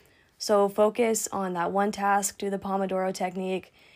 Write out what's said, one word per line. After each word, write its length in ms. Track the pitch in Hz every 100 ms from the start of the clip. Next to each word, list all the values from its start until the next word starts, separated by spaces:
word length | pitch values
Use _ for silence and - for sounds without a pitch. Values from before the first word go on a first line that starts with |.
| _ _ _ _
So 320 | - 208 202
focus 600 | 202 214 214 233 220 -
on 220 | 196 190
that 180 | 180 175
one 200 | 190 202
task, 440 | 208 202 202 202 -
do 140 | 202
the 80 | 196
Pomodoro 560 | 196 190 190 185 185
technique, 580 | 190 185 180 190 185 - _ -